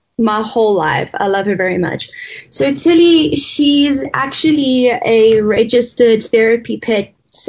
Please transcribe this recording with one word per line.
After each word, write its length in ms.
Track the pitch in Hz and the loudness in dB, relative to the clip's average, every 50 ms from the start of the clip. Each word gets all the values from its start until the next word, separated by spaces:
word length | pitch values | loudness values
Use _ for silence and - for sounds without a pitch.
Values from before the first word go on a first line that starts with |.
| _ _ _ | _ _ _
my 260 | - 226 220 208 214 | -2 -2 0 0 -2
whole 340 | 220 220 - 240 220 214 208 | -4 -4 -2 0 0 2 2
life. 340 | 180 156 156 135 135 143 - - | 0 0 0 -2 -2 -4 -6 -6
I 100 | - 202 | -4 -2
love 220 | 196 196 196 190 208 | -2 -2 -2 -2 -2
her 80 | 202 | -2
very 240 | 180 185 185 180 180 | -2 -2 -2 -2 -2
much. 300 | 175 - - - - - - - - - - - - _ | -4 -4 -6 -8 -10 -14 -16 -18 -18 -16 -16 -18 -18 _
So 200 | - - 269 277 | -6 -4 -2 -2
Tilly, 640 | 277 - - 320 349 330 339 339 339 320 302 - 285 | -2 -2 0 2 4 4 6 6 4 4 2 0 -2
she's 680 | 277 - - - - 294 285 285 285 285 294 277 269 269 - - | -4 -4 -4 -4 -2 0 0 2 2 2 2 0 -2 -4 -6 -6
actually 760 | - 269 277 - - - 311 302 302 277 262 254 254 247 247 | -6 -6 -6 -6 -4 0 0 0 2 0 0 2 2 2 2
a 520 | 240 - - - 226 226 220 226 226 220 | 0 0 0 0 2 4 4 4 4 4
registered 800 | 214 208 208 202 226 220 247 240 240 240 - - 247 233 226 214 | 2 2 2 0 0 2 2 0 0 0 0 2 2 4 4 2
therapy 560 | 220 - - 226 220 220 233 233 233 - - - | 0 0 0 2 2 2 2 0 -2 -6 -10 -6
pet, 360 | - - 226 202 202 - _ _ _ _ - - - | -4 -2 -2 -2 -4 -6 _ _ _ _ -16 -12 -8